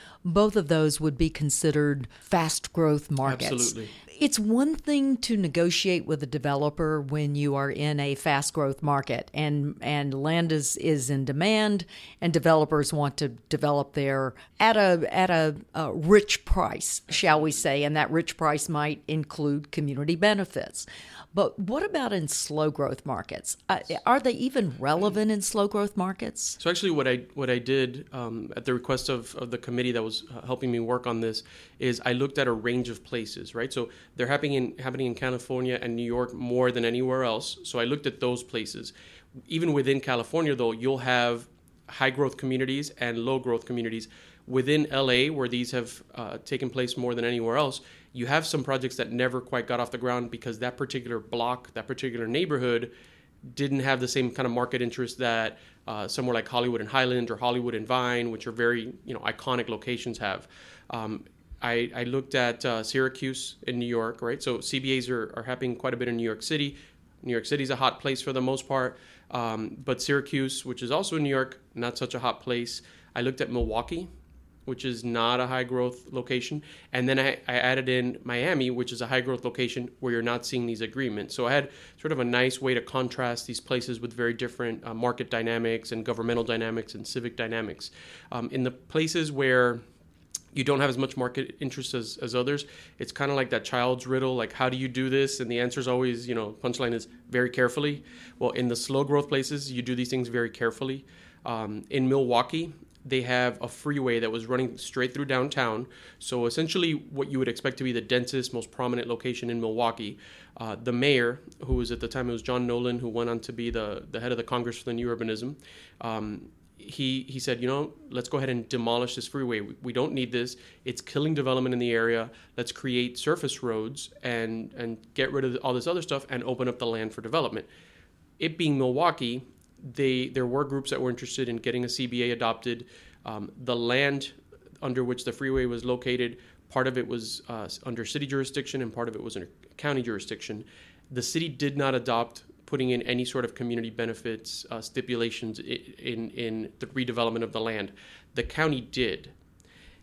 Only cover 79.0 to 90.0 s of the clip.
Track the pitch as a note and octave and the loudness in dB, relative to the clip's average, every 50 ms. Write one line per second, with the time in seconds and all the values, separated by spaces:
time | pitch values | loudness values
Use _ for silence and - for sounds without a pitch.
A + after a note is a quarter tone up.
79 | B2 A2+ C3 B2+ B2 C3 B2+ A#2+ B2+ B2 A#2 - B2+ A#2+ - C3 B2 A#2+ - - | -2 0 0 0 0 0 -2 -2 -4 -4 -2 -2 -2 -2 -2 -4 -6 -6 -8 -6
80 | C3 B2 A#2 A#2 A#2 A#2+ A#2+ A#2+ A#2+ - C3+ B2 A#2+ A#2 A2+ G#2 A2+ A2 A2+ C3+ | -2 0 0 2 2 2 0 -2 -2 -2 -2 -2 -2 -2 -2 -4 -6 -6 -4 -4
81 | C3+ A#2 G#2 G#2 - - - - B2 A#2+ C#3 D3 C#3 C3+ - - - - - - | -4 -2 -2 -4 -6 -6 -4 -2 2 4 4 4 2 0 -4 -16 -20 -20 -12 -6
82 | - D#3 D#3 C3 B2 A#2+ A#2+ B2 B2+ C3 B2+ - C3 C3 B2+ A#2+ A2+ - - C3 | -4 -2 0 0 2 2 4 4 4 2 2 0 0 0 2 0 0 -2 -2 -2
83 | B2+ A#2+ - - B2+ B2 A#2+ A#2 - - A#2 - - - C#3 B2 A#2 C3 A#2+ A2+ | -2 -2 -2 -2 -2 -2 -2 -4 -6 -8 -10 -10 -4 -2 -2 -2 -2 -4 -6 -6
84 | A#2+ A#2 A2+ A#2+ A#2+ A#2+ A#2 A#2+ B2 A#2 - - B2 A#2 A2 G#2 - A#2 A2 A2+ | -6 -8 -4 0 0 0 0 0 -4 -6 -4 -4 -4 -4 -4 -4 -6 -8 -4 0
85 | A#2+ B2 A#2+ - A#2+ - B2 A2+ A2+ A#2 A#2 A#2 A#2 A#2 A2+ A2+ - - A#2 A2+ | 2 2 2 0 -2 -2 -2 0 0 0 0 2 2 2 0 0 -2 -4 -6 -4
86 | A2 B2 A#2 A2+ A2+ A#2+ A#2+ A#2 A2+ A#2 A#2 A2+ A2+ A2+ A2+ A2+ A2 - - - | -2 -2 -2 0 0 0 2 2 2 0 0 -2 -2 -2 -2 -4 -4 -6 -10 -12
87 | A2 - - C3 A#2 A#2+ A#2 - A2+ A2+ A2+ A2+ A2 G2+ - - - - - - | -10 -6 -6 -4 -4 -4 -4 -4 -4 -2 -2 -2 -4 -4 -6 -10 -12 -14 -14 -16
88 | - - - - - - - A#2+ A#2 B2 - C3+ B2 B2+ B2+ - - - - D#3+ | -20 -20 -20 -20 -12 -8 -6 -6 -4 -4 -2 -2 -2 -2 -2 -6 -10 -4 0 0
89 | E3 D#3+ E3 E3+ D#3 D3+ C#3+ C3+ C#3 C3 B2+ B2+ B2 B2 A#2 A#2+ - - - - | 0 2 2 0 -2 0 0 2 4 6 6 6 6 6 4 0 -6 -14 -20 -20